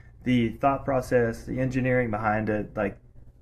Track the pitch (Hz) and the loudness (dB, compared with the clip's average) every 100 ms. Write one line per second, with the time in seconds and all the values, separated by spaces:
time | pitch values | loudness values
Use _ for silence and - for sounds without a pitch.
0 | - - 127 123 113 110 139 135 - 127 | -20 -8 0 2 2 0 0 0 0 -2
1 | 127 123 113 113 123 123 131 127 127 123 | 2 2 2 -2 -6 -2 -2 0 2 2
2 | 120 104 110 107 110 107 101 107 104 - | 0 -2 0 0 0 -2 -4 -4 -4 -6
3 | - - - - | -16 -20 -20 -20